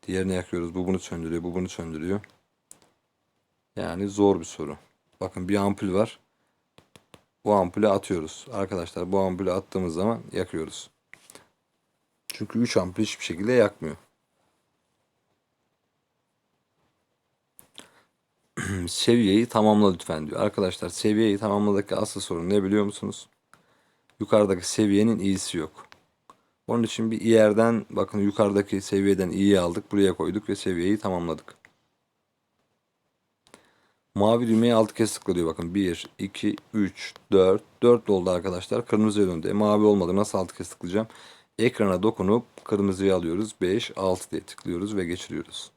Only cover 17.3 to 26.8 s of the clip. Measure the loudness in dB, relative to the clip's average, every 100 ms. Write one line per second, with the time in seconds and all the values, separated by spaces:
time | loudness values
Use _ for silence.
17.3 | _ _ _ -20 -20 -20 _ _ _ _
18.3 | _ _ -10 -6 -4 -4 -2 2 4 6
19.3 | 4 2 2 4 6 4 2 -6 -8 -6
20.3 | -2 -2 0 -4 -4 -10 -4 0 2 2
21.3 | 2 0 0 2 0 -2 -4 -4 -6 -8
22.3 | -6 0 0 2 0 0 -4 -10 -10 -16
23.3 | _ _ _ _ _ _ _ _ _ 0
24.3 | 2 4 0 -4 -2 2 4 2 0 -2
25.3 | -2 -4 -8 -8 -12 -20 -20 _ _ _
26.3 | -20 _ _ -4 -2